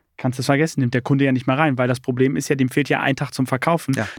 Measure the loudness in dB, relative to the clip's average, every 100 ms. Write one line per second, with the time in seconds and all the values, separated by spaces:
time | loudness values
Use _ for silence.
0 | _ -6 -4 -2 0 2 2 0 0 0
1 | 2 2 4 2 0 2 2 2 0 0
2 | -2 0 0 0 -2 0 2 0 0 0
3 | 0 -2 -4 -2 -2 0 0 0 0 -4
4 | -4